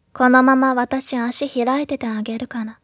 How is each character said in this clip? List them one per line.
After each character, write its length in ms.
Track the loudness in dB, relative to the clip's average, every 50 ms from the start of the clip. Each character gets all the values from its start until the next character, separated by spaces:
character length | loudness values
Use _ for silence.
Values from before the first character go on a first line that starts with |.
| _ _
こ 160 | -2 2 4 6
の 140 | 6 6
ま 140 | 6 6 4
ま 180 | 4 4 2 2
私 420 | 0 -2 -2 -2 -6 -4 -4 -4
足 480 | -4 -4 -4 -4 -4 -4 -4 -2 -2 0
開 200 | 0 0 0 -2
い 20 |
て 100 | -4 -6
て 120 | -6 -6 -6
あ 120 | -6 -6
げ 140 | -6 -6 -6
る 120 | -8 -8 -8
か 160 | -8 -8 -8
ら。 160 | -8 -10 _